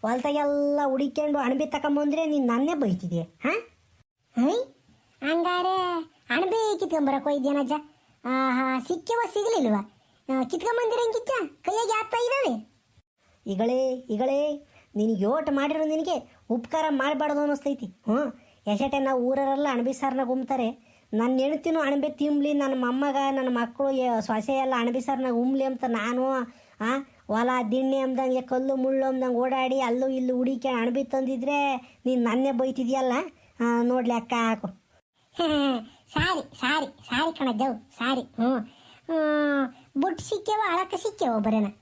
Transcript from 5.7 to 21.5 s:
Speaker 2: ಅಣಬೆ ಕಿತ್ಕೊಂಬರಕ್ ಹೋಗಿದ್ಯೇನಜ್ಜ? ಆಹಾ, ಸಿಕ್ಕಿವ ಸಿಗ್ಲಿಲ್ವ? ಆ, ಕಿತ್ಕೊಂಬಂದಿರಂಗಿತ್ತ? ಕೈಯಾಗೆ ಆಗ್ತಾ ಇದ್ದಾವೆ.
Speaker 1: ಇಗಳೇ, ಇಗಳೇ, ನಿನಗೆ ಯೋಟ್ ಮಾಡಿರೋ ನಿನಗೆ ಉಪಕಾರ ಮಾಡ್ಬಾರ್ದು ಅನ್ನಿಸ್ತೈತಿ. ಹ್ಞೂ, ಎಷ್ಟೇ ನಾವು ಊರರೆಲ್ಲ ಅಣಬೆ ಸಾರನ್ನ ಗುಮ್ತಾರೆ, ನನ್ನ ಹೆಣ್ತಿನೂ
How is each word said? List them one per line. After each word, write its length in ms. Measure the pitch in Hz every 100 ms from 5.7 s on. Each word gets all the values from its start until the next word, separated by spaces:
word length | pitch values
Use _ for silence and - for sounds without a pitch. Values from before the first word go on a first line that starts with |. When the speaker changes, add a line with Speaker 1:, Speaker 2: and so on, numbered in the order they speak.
| 381 359 339 320 _ -
Speaker 2:
ಅಣಬೆ 500 | 247 381 440 440 381
ಕಿತ್ಕೊಂಬರಕ್ 440 | 349 320 277 277
ಹೋಗಿದ್ಯೇನಜ್ಜ? 480 | 269 285 262 285 262 302 302 _ _ _ 240
ಆಹಾ, 540 | 254 262 254 262 262
ಸಿಕ್ಕಿವ 400 | 247 349 - 466 466
ಸಿಗ್ಲಿಲ್ವ? 460 | 427 415 453 254 214 202 _ _ _ - 262
ಆ, 80 |
ಕಿತ್ಕೊಂಬಂದಿರಂಗಿತ್ತ? 880 | 254 339 403 466 466 466 466 453 480 523 359 - -
ಕೈಯಾಗೆ 340 | 415 453 440
ಆಗ್ತಾ 180 | 440 466
ಇದ್ದಾವೆ. 520 | 480 539 494 226 220 _ _ _ _ _ _ _ -
Speaker 1:
ಇಗಳೇ, 440 | 190 226 254 262
ಇಗಳೇ, 720 | 254 254 214 254 277 302 294 - - _ 208
ನಿನಗೆ 280 | 220 220
ಯೋಟ್ 280 | 196 294 302
ಮಾಡಿರೋ 340 | 277 285 311 311
ನಿನಗೆ 540 | 311 330 311 - - _
ಉಪಕಾರ 360 | 233 233 320 311
ಮಾಡ್ಬಾರ್ದು 500 | 277 269 294 302 294
ಅನ್ನಿಸ್ತೈತಿ. 460 | 294 285 285 277 214
ಹ್ಞೂ, 440 | - - 226 285 - - _ -
ಎಷ್ಟೇ 280 | 208 269 277
ನಾವು 220 | 269 262
ಊರರೆಲ್ಲ 460 | 247 269 277 277 285
ಅಣಬೆ 220 | 247 240
ಸಾರನ್ನ 260 | 262 269 262
ಗುಮ್ತಾರೆ, 680 | 254 262 254 262 233 247 - - _
ನನ್ನ 260 | 214 240 262
ಹೆಣ್ತಿನೂ 400 | 269